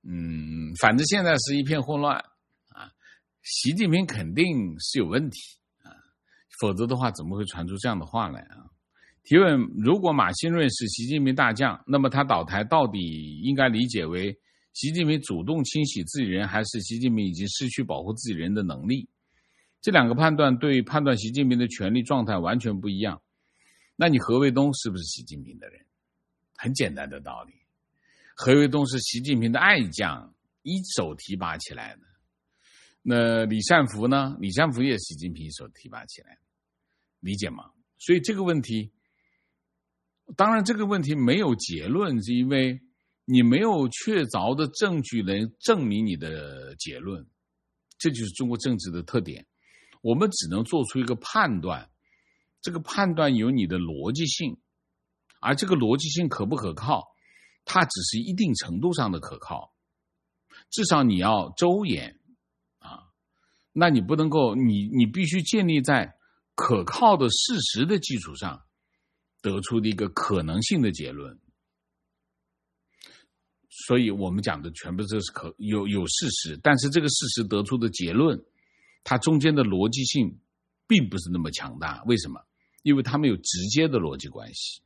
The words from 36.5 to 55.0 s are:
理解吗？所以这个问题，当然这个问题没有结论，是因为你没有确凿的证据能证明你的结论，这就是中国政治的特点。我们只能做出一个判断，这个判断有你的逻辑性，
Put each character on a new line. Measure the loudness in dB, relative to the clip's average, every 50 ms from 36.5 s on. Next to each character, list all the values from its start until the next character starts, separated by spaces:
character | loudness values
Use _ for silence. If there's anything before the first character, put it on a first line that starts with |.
| _ _ _ _ _ _ _ _ _ _ _ _ _ _
理 | -8 -6 -6
解 | -4 -6 -8
吗？ | -8 -12 -18 -20 _ _ _ _ _
所 | _ 2 2 2
以 | 2
这 | 2 -2 -4
个 | -2 -2
问 | 0 0 -2
题， | -2 -2 -4 -6 -6 -8 _ _ _ _ _ _ _ _ _ _ _ _ _ _ _ _ _ _ _ _ _ _ _ _ _ _ _ -14 0
当 | 2 4 4 4
然 | 4 2
这 | 0 0
个 | 0 0
问 | 0 0 0
题 | 0 0 0
没 | 2 2 4 4 2
有 | 2 0 0
结 | -2 -4 -8 -6 -6 -4
论， | -2 -2 0 0 0 -2 -2
是 | -2 0 0
因 | 0 2 2
为 | 2 2 2 0 -2 -6 _ _ _ _ _ _ _ _ _
你 | 4 6 6
没 | 8 8 6
有 | 4 4 2 2 2 0 -2
确 | -4 -4 -4 0 0 0 0
凿 | 0 -2 -2 0 0 0
的 | 0 -2
证 | -4 0 -2 0 0 0 -2
据 | -2 -2 -2 -2 0
能 | 0 0 -2 -2 -4 _ _
证 | 2 2 2 4 2
明 | 0 0 0 0
你 | -2 -2
的 | -4 -6 -8 -8 -8 -10 -12 -14 -14 -16 -18 -14
结 | -14 -14 -12 -12 -12
论， | -10 -10 -10 -12 -14 _ _ _ _ _ _ _ _ _ _ _ _ _ -16
这 | _ -4 -4
就 | -2
是 | -2 -6 -8 -6
中 | -4 -4
国 | -4 -4 -2
政 | -2 -2 -2
治 | -2 -4 -6
的 | -8 -8
特 | -8 -2 -4 -4
点。 | -4 -4 -12 -16 -18 _ _ _ _ _ _ _ _ _ _ _
我 | 0 0 2
们 | 2 2 0
只 | 0 -4 -4
能 | -2 -2 -2 -2
做 | 0 0 -2 -2
出 | -2 -2 -4
一 | -2
个 | -2 -4
判 | -4 -6 -2 0 0 2 2 0 -4
断， | -4 -4 -8 -8 -10 _ _ _ _ _ _ _ _ _ _ _ _ _ _ _
这 | -10 -8
个 | -8 -8
判 | -8 -6 -2 0 2 2 2
断 | 2 2 4 4
有 | 4 2 2
你 | 2 2 0
的 | 0 0 -2
逻 | -2 -4 -6 -4 -4 -4
辑 | -2 -2 -2
性， | -4 -4 -4 -6 -6 -8 _ _ _ _ _ _ _ _ _